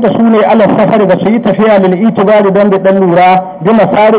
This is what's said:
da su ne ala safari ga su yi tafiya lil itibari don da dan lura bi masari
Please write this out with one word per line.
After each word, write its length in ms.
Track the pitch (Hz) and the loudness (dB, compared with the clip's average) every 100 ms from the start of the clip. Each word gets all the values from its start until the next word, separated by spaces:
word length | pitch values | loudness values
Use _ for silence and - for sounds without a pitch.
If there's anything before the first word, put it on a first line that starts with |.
da 80 | 214 | -2
su 140 | - | 0
ne 160 | 226 220 | 0 0
ala 240 | 190 226 196 | 0 2 0
safari 400 | - 196 220 190 | 0 -2 0 0
ga 120 | 180 | 0
su 100 | 190 | -2
yi 100 | 233 | -2
tafiya 380 | 220 190 220 208 | -2 -2 0 2
lil 280 | 185 180 220 | 0 0 -2
itibari 420 | - 202 214 196 | 0 0 0 0
don 180 | 190 208 | 0 0
da 80 | 190 | 0
dan 200 | 190 196 | 0 0
lura 300 | 190 170 180 185 - - | 0 2 2 0 -2 -6
bi 80 | 160 | 0
masari 480 | 226 185 - 214 | 0 0 2 2